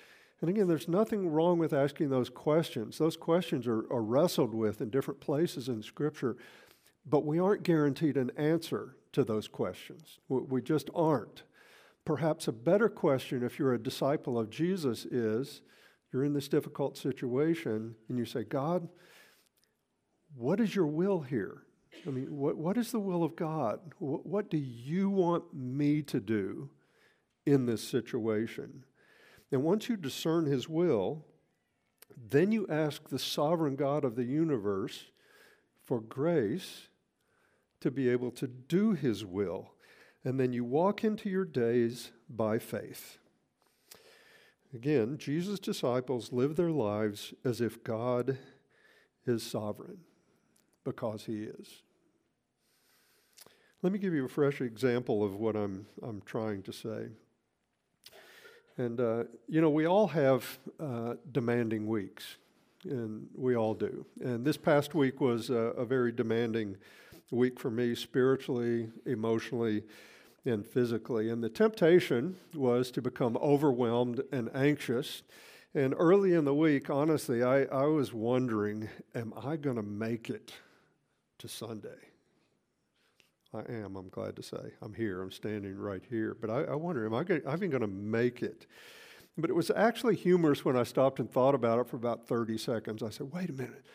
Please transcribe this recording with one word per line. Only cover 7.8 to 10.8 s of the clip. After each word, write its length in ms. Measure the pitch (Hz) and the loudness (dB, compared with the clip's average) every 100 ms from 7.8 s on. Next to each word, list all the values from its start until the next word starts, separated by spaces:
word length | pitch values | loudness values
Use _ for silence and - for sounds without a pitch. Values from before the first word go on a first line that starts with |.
| 147 127 160 131 | 4 2 2 2
an 140 | 127 - | 0 0
answer 580 | 151 165 - 107 123 - _ | 2 2 0 -6 -6 -14 _
to 120 | - | 0
those 240 | 113 107 - | 0 0 -4
questions. 720 | - 98 92 - - - - - | -4 -4 -6 -14 -18 -20 -18 -4
We, 120 | 131 | -2
we 220 | - 127 | 0 -2
just 280 | 113 156 | 0 -2